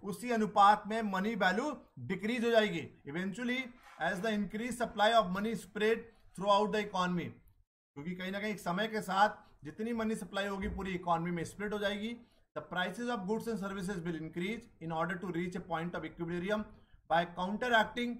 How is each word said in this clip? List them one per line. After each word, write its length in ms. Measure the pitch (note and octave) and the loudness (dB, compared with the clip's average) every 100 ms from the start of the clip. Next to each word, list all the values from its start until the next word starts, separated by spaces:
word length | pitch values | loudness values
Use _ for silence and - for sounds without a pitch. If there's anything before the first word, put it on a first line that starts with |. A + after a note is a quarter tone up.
उसी 280 | F#3+ F#3+ B3 | -8 -8 -2
अनुपात 520 | A#3 G#3+ G#3+ G3+ G#3 G3+ | 0 2 8 8 8 2
में 140 | A3+ | -4
मनी 340 | G#3+ F#3 G3+ A3+ | -2 -2 -2 2
वैल्यू 420 | F#3+ F#3+ D4 C4 - - | 2 2 -2 -6 -12 -14
डिक्रीज 460 | A#2+ F#3 G#3 B3 A#3 | -6 -4 -2 0 4
हो 60 | |
जाएगी। 360 | A3+ G#3+ E3+ A#2+ - - | 4 4 -2 -8 -14 -10
Eventually, 540 | D#3 F#3+ F3+ B3 B3+ B3+ - - - | -6 -4 -4 -4 -4 -4 -12 -20 -4
as 160 | D#3+ F#3+ | -2 0
the 120 | A3 | -2
increased 500 | G#3 G3+ G#3+ A#3+ A#3 | 0 -2 -4 -6 -4
supply 260 | A3+ G#3 G#3 | -4 4 6
of 120 | A#3 G3 | 6 4
money 240 | F#3 G#3+ G#3 | 0 -2 -4
spread 480 | - G#3 G#3+ A3+ - - - - | -6 0 2 2 -2 -20 -20 -4
throughout 340 | G3 G3+ G#3 | 4 4 6
the 80 | G#3+ | 0
economy, 440 | G#3 F#3+ F3+ F3 C3+ | -2 0 0 0 -4
क्योंकि 920 | - - _ _ _ _ - D#3 F3+ | -10 -20 _ _ _ _ -12 -8 -6
कहीं 160 | F#3 | -6
ना 80 | G3 | -4
कहीं 120 | G#3+ | -4
एक 80 | G3+ | -4
समय 280 | F3 F3+ A3 | -4 -2 -2
के 140 | G#3+ | -2
साथ 280 | F#3 F#3+ G#3 - - - | -2 4 4 4 -18 -16
जितनी 300 | C#3+ D3+ A3 | -14 -6 -4
मनी 220 | A#3 A3 A3 | -2 0 -2
सप्लाई 320 | F#3 G3+ G3+ | -4 -4 -2
होगी 200 | G3 G3 | -2 -4
पूरी 260 | F#3 F#3+ | -4 -4
इकोनॉमी 380 | F3+ F3 E3 E3+ | -4 2 2 2
में 120 | F3 | -2
स्प्रेड 300 | D#3+ - G#3 | -4 -6 -4
हो 60 | G#3 | 0
जाएगी। 360 | G3+ G#3 A3 A#3+ - _ _ - | 0 0 -4 -8 -14 _ _ -12
The 80 | D3+ | -6
prices 420 | F3 F3+ F#3 A#3+ A#3+ | -2 -2 -2 -4 -2
of 100 | F#3 | 0
goods 200 | A3 A3+ | -2 -2
and 120 | A3 | -4
services 360 | G3 G3 F3+ F#3+ E3 | -4 -4 -4 -4 -4
will 160 | D#3+ | -4
increase 480 | D#3+ E3+ F#3 A3+ - _ | -6 -4 -4 -4 -8 _
in 120 | E3 D#3+ | -6 -2
order 180 | E3+ F#3 | 0 -2
to 100 | F#3 | -4
reach 240 | E3 F3+ F#3 | -4 -4 -6
a 60 | F3 | -4
point 280 | E3 E3+ E3+ | -4 -2 -6
of 80 | D#3+ | -8
equilibrium 520 | - E3+ F3 F3+ G#3+ G#3+ - - - _ | -6 -4 -2 0 -2 -2 -14 -20 -20 _
by 100 | D#3+ F3 - | 2 2 -2
counteracting 800 | F#3 G#3 B3 A#3 G#3+ - A#3+ A#3+ | -4 -2 4 6 4 0 -4 -4